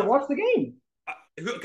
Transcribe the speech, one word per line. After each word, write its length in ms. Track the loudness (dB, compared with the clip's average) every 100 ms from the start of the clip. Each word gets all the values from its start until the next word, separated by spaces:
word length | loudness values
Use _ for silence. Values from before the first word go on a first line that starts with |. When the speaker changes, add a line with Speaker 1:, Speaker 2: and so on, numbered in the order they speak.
Speaker 1:
impressive. 80 | 4
Speaker 2:
watched 200 | 2 0
the 60 | -2
game. 380 | 2 2 0 -8 _ _ -16
Speaker 1:
Uh, 60 | -16 _ -10
who, 120 | -8 -4